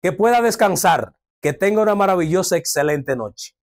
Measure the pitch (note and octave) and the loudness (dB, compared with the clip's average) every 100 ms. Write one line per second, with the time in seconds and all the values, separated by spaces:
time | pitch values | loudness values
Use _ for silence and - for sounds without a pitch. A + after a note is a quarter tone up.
0 | - F#3 A3 A#3+ A#3 - G#3 G#3 F#3 D3+ | -4 0 2 2 2 2 0 2 2 0
1 | - _ _ _ D3 C3+ G3 G#3+ G#3+ G3+ | -2 _ _ _ -6 0 0 2 0 2
2 | G3 F#3 D#3 F3 F3+ E3+ - - D3 D3+ | 2 0 0 0 0 -2 -2 -2 0 -2
3 | C#3 C3 G#2+ - - _ | -4 -6 -6 -12 -20 _